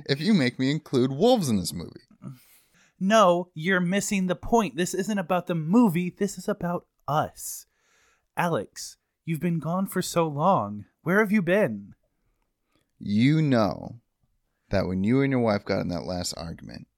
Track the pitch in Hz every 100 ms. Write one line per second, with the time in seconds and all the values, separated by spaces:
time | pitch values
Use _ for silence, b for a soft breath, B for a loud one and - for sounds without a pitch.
0 | 147 139 165 202 127 - 131 151 - 127
1 | 131 135 233 254 139 104 85 87 78 -
2 | _ _ - 127 b b b b b b
3 | 190 220 185 175 175 156 165 185 175 202
4 | - 196 185 180 - 233 185 151 180 180
5 | 196 202 170 - - 170 156 226 233 165
6 | 180 - 202 - 196 202 175 160 - _
7 | - 156 127 - - - - _ _ _
8 | _ _ _ - 170 139 - - - -
9 | _ _ - 156 175 165 156 185 196 185
10 | - 170 160 143 170 165 101 104 - _
11 | 156 196 214 214 170 196 165 104 101 -
12 | _ _ _ _ _ _ _ _ _ -
13 | - 104 131 156 147 123 98 50 50 117
14 | _ _ _ _ _ _ - 101 90 92
15 | 101 131 139 127 117 101 - 98 98 87
16 | 64 90 90 - 82 - 52 60 -